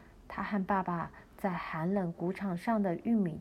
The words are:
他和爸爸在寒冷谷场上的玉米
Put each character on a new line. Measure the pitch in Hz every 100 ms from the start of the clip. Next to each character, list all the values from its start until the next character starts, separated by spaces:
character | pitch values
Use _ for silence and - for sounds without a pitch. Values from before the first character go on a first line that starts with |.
| - - -
他 | -
和 | 190 208 185
爸 | 196
爸 | 185 175 156 - - -
在 | 202
寒 | 175 - 165 170
冷 | 202 175
谷 | 170 170
场 | 196 202 175
上 | 240 220
的 | 196 170
玉 | -
米 | 233 180 165